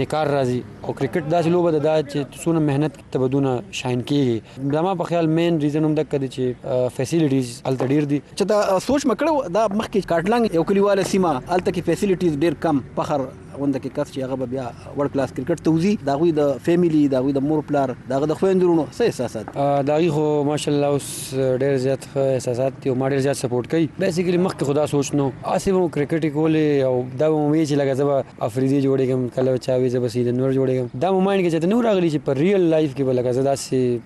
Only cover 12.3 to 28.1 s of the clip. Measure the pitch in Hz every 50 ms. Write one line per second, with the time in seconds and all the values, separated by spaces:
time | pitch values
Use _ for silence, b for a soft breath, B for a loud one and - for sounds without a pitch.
12.3 | 151 139 156 170 147 - - 165 151 135 127 - - 185 151 139 151 139 131 131
13.3 | - - - - - 135 139 143 135 131 - 135 - 147 143 - - 139 131 127
14.3 | 135 127 131 120 127 135 127 117 - - - - - 139 143 139 - 139 131 123
15.3 | - - 131 165 170 - - 170 156 165 165 208 208 214 139 139 139 139 170 175
16.3 | 156 151 147 143 135 123 - 165 175 175 175 170 156 151 147 139 135 127 127 143
17.3 | 139 139 131 147 156 151 143 - 143 143 135 127 120 - - 110 131 135 147 151
18.3 | 156 - 190 196 190 185 180 175 170 160 143 127 - - 160 180 - - 123 110
19.3 | - 113 101 - - 143 139 143 143 139 135 139 151 156 175 175 147 156 151 151
20.3 | 151 147 143 143 151 143 - 156 147 143 143 143 143 139 - - - - - -
21.3 | 131 131 135 131 131 123 135 139 139 131 123 135 135 127 - - - 139 135 135
22.3 | 135 123 - 127 120 117 131 135 127 - - 139 127 127 135 135 143 139 131 139
23.3 | 135 - - 120 120 123 117 117 - 165 165 - - - 185 190 165 170 185 175
24.3 | 180 175 185 185 - - 156 131 143 151 151 139 147 143 135 - - 143 139 131
25.3 | 123 - - - - 185 - 196 190 185 180 160 - 147 143 131 165 160 151 156
26.3 | 139 151 160 160 156 156 156 151 143 139 131 131 127 123 127 127 131 127 151 156
27.3 | 156 151 147 147 151 160 160 135 147 143 143 135 135 123 143 143